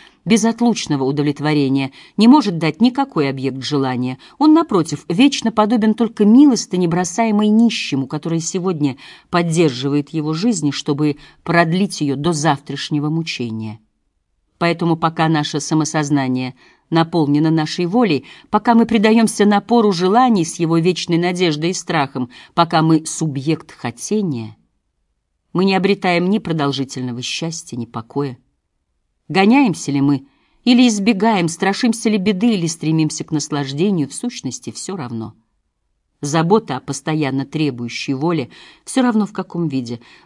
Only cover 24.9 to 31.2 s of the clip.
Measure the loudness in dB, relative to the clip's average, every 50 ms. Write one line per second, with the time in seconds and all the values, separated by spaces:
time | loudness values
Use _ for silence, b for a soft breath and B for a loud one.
24.9 | _ _ _ _ _ _ _ _ _ _ _ _ -2 0 2 2 2 2 2 2
25.9 | 0 0 0 0 0 0 0 0 0 -2 -2 -4 -2 -2 -2 -2 -2 -4 -6 -6
26.9 | -6 -8 -8 -6 -8 -8 -10 -10 -8 -8 -8 -8 -10 -12 -14 -12 -10 -10 -10 -10
27.9 | -10 -12 -12 -6 -6 -6 -4 -4 -8 -12 _ _ _ _ _ _ _ _ _ _
28.9 | _ _ _ _ _ _ _ -2 0 2 4 6 6 4 4 2 0 -2 -4 -4
29.9 | 0 2 2 2 2 0 b b b b b b b b b 4 4 6 6 4
30.9 | 2 2 0 0 0 2